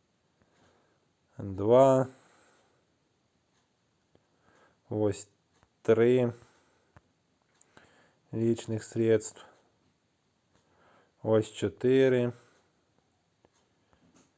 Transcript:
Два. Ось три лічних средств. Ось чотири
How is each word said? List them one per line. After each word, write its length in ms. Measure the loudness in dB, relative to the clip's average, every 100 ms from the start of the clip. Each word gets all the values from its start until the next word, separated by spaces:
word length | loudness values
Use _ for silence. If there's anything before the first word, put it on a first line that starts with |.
| _ _ _ _ _ _ _ _ _ _ _ _ _ -16
Два. 680 | -12 -6 2 4 6 4 -2 -10 _ _ _ _ _ _ _ _ _ _ _ _ _ _ _ _ _ _ _ _ _ _ _ _ _ _ _
Ось 380 | -4 -2 -4 -12 _ _ _ _ _
три 520 | 0 2 2 2 0 -6 -18 _ _ _ _ _ _ _ _ _ _ _ _ -20 -20 _ _ _ _
лічних 500 | -6 -4 -4 -6 -10
средств. 600 | -8 -4 0 0 -2 -16 -20 _ _ _ _ _ _ _ _ _ _ _ _ _ _ _ _ _
Ось 280 | 0 0 0
чотири 840 | -6 -8 -4 0 2 2 0 -2 -6 _ _ _ _ _ _ _ _ _ _ _ _ _ _ _ _ _ _ _